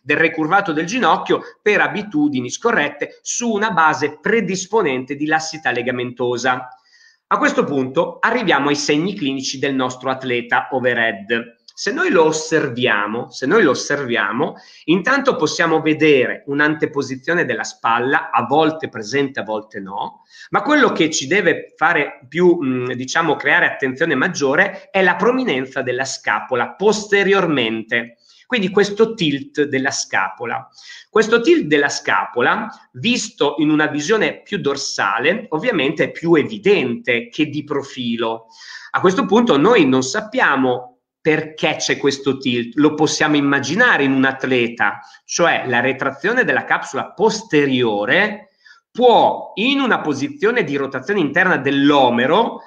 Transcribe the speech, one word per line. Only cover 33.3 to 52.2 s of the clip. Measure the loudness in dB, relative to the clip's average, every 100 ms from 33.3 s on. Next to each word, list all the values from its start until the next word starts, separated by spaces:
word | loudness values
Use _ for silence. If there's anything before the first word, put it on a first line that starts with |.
| -2 -2 0
in | 2
una | 2 0
visione | -2 -2 0 0 -4
più | -8 -4
dorsale, | -2 -4 -6 -2 -2 0 0 0 -4
ovviamente | -4 -2 0 0 0
è | -4
più | -2 2
evidente | 2 2 -2 2 2 0 -4 -2 -2 -4
che | -4 -4
di | -4
profilo. | -6 -6 -6 -8 -6 -2 -4 -4 -12 -20 -20 -18 -6
A | 0
questo | 2 2 2
punto | 2 4 4
noi | 6 6 4
non | 2
sappiamo | 0 -6 -4 0 2 2 0 -2 -6 _ _ _
perché | 0 0 -2 -4 -4 -2
c'è | -2 0
questo | 0 0 -4 -2
tilt, | -2 -2 -2 2
lo | 2
possiamo | 4 -2 2 2 2
immaginare | 2 0 0 2 2 4
in | 2
un | 2
atleta, | 2 0 0 2 0 0 -2 -2 -16 -20 -8
cioè | 0 2 2 0
la | 0
retrazione | 0 -2 -4 -4 -2 0
della | 2 0
capsula | 0 -2 -2 -8 -8
posteriore | 0 0 0 0 2 2 2 0 0 0 2 0 -4 -16 _ -20 -20 _
può, | 2 6 6 4 0 -8 -4
in | 0 0
una | 0 0
posizione | 0 -4 -4 -2 0 0
di | -2 -4
rotazione | -4 -6 -4 -2
interna | 0 2 2 2
dell'omero, | 0 2 4 6 4 2